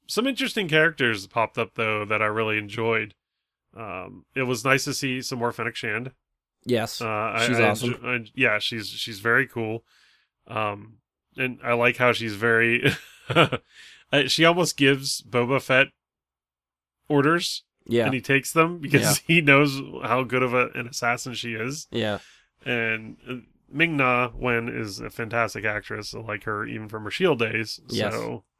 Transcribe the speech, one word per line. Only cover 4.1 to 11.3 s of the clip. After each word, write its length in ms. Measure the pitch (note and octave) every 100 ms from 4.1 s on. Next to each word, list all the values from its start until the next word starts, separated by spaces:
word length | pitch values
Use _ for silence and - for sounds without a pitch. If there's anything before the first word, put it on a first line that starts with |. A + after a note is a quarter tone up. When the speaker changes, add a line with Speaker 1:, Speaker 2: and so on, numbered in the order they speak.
| G2 _ C#3
Speaker 1:
it 80 |
was 200 | B2+ A2
nice 200 | C3 C3+ -
to 80 |
see 280 | C3 C3+ B2+
some 180 | B2 B2
more 120 | A#2+
Fennec 240 | - A#2 -
Shand. 360 | A#2 G#2+ C3 _ _ _ _ _
Speaker 2:
Yes, 380 | - A#2+ A2 -
Speaker 1:
Uh, 60 | A2+
I, 400 | G#2+ A2 A2 A#2+
Speaker 2:
she's 120 | A#2+
Speaker 1:
I 100 | A2
Speaker 2:
awesome. 240 | G#2+ A#2+ A#2
Speaker 1:
enjo-, 320 | A#2+ B2 G#2+
I, 40 | C3
yeah, 240 | A#2+ G#2
she's, 280 | - A#2 F#2+
she's 320 | F2 - G2
very 280 | A2+ B2 C3
cool. 360 | A#2 A2 A2+ _ _ _ _ _ _ -
Um, 500 | A2+ G#2 G2+ A2 A2+ _ _ _